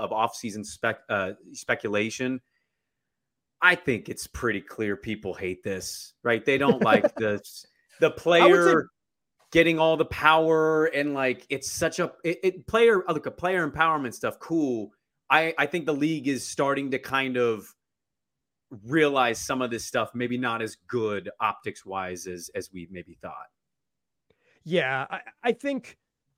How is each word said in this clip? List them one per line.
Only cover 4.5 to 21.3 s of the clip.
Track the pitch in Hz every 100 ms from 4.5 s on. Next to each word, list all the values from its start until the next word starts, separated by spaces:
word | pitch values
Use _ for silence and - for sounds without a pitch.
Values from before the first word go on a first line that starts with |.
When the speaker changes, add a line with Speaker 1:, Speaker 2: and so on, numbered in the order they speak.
| 98
Speaker 1:
clear | - - 107 98
people | 113 104 95
hate | 92 92 90
this, | 107 92 - - - _
right? | 120 113
They | 143 135
don't | 139 131
like | 110 107
Speaker 2:
<laughs> | 104
Speaker 1:
the, | - 110 101 - - - _ _ -
the | 160
Speaker 2:
I |
would | -
say |
Speaker 1:
player | 165 175 180 180 170 160 - _ _ _ _ _ _
getting | 165 165 160
all | 160 156
the | 160
power, | - 156 160 160 160 156 156 156
and, | 139 147
like, | 139 131 123 -
it's | 139 -
such | - 165 -
a, | 165 -
it, | 165 175
it, | 190 185 -
player, | 226 233 202 180
look, | 156 -
a |
player | - 180 185 156
empowerment | 147 160 151 127
stuff, | - 120 -
cool. | - 165 143 117 104 _ _ _ -
I, | 151 160 160
I | 147
think | 180 147
the |
league | 143 151 156 131
is | 127
starting | - - 139 139 139
to | 127
kind | 127 135 131 123
of | 120 110 - _ _ _ _ _ _ _ _ _ - 113 110
realize | 160 147 139 120 113
some | - 131
of | 123
this | 117
stuff | - 123 107
maybe | 120 123 123
not | 123 113
as | 110 - -
good | 120 110 101 92